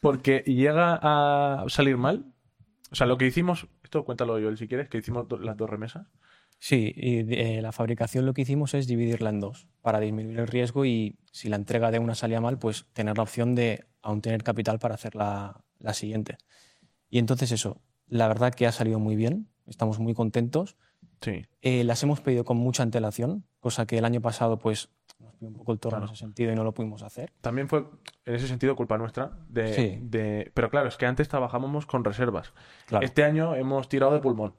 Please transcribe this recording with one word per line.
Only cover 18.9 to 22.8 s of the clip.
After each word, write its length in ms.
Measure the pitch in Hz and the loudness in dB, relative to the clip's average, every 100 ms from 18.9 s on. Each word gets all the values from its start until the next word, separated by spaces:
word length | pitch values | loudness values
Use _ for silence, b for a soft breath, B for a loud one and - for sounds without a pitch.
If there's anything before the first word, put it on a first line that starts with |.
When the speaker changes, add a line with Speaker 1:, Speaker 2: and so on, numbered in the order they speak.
| 110 | 2
Speaker 2:
muy 160 | 107 107 | 0 2
bien, 320 | 113 175 214 _ - | 0 0 -6 _ -20
estamos 340 | - 113 107 | -2 -2 0
muy 140 | 113 | -2
contentos. 640 | 113 113 113 117 151 196 _ _ _ - _ | 0 0 0 0 0 -4 _ _ _ -20 _
Speaker 1:
Sí. 260 | - 95 - _ | -8 -8 -10 _
Speaker 2:
Eh, 220 | 131 127 | 0 2
las 200 | 120 117 | 2 2
hemos 180 | 143 147 | 0 0
pedido 240 | - 123 120 | 0 0 2
con 120 | 120 | 0
mucha 260 | 123 123 | 0 0